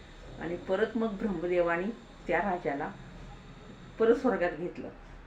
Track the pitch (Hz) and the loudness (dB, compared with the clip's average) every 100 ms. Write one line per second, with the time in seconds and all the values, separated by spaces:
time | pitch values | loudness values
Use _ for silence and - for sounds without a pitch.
0 | - - - 131 156 175 - 190 220 226 | -18 -16 -14 -8 -6 -4 0 2 4 2
1 | 220 196 220 170 175 180 170 170 196 226 | 0 0 -2 0 2 4 4 4 0 -4
2 | - - - 233 208 180 160 139 175 196 | -12 -10 0 2 2 0 0 -2 -4 -8
3 | - - - - - - - - - - | -14 -14 -14 -14 -16 -16 -16 -16 -12 4
4 | 226 269 254 190 175 156 175 - 120 - | 6 6 4 4 2 0 -4 -6 -10 -12
5 | - - | -16 -18